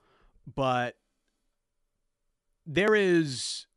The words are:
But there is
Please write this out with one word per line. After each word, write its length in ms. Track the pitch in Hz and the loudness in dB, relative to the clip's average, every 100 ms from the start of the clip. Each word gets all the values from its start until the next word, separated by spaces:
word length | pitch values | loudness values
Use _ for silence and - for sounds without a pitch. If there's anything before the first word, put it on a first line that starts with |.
| _ _ _ _ - | _ _ _ _ -14
But 420 | 117 131 123 123 - _ _ _ _ _ _ _ _ _ _ _ _ _ _ _ _ | -4 0 0 -2 -8 _ _ _ _ _ _ _ _ _ _ _ _ _ _ _ _
there 300 | - 147 208 | -6 0 2
is 720 | 214 190 170 151 123 - - - | 4 4 4 2 -4 -8 -10 -14